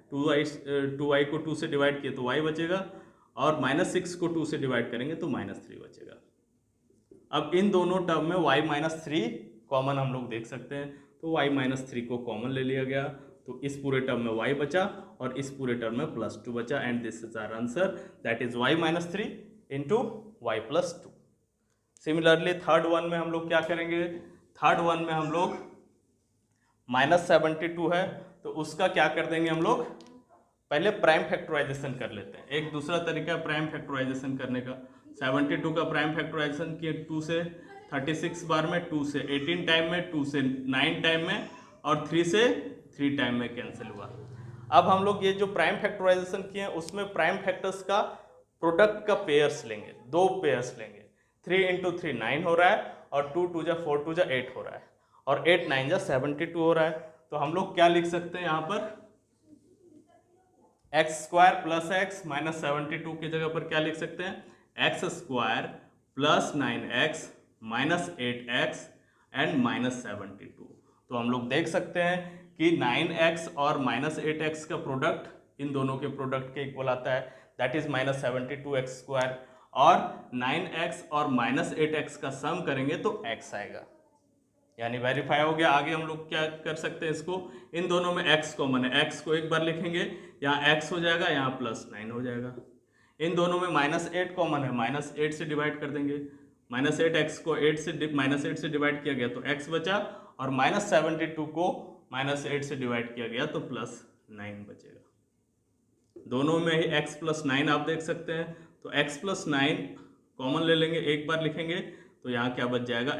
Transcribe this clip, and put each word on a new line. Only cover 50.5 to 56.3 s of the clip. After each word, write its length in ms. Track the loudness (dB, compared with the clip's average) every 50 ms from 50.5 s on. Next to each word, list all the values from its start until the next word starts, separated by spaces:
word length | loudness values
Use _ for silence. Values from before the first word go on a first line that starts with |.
| 2 2 0 -4 -8 -12
लेंगे। 240 | -14 -14 -16 -18 -20 -20 _ _ _ _ _ _ _ 0
थ्री 160 | 2 4 4 4
into 320 | 2 0 0 -2 -2 -2
थ्री 140 | -4 -4 -4
नाइन 280 | -2 -2 0 0 0 2
हो 100 | 2 4
रहा 140 | 6 6 6
है 240 | 6 4 2 -4 -10 -14 -12 -2 -2
और 180 | -2 -2 0 0
टू 120 | 0 0 0
टू 160 | 0 -2 0
जा 100 | 0 0
फ़ोर, 280 | 0 0 0 0 0 0
टू 80 | 0 0
जा 100 | 2 2
एट 280 | 2 2 0 -2 -4 -8
हो 60 | -10
रहा 140 | -10 -10 -12
है 80 | -14 -16 -20 _ _ _ _ _ _ _ 0
और 200 | 0 2 6 6
एट 180 | 6 6 4 2
नाइन 200 | 0 0 2 2
जा 80 | 0 0
सेवेंटी 460 | 0 2 0 2 2 0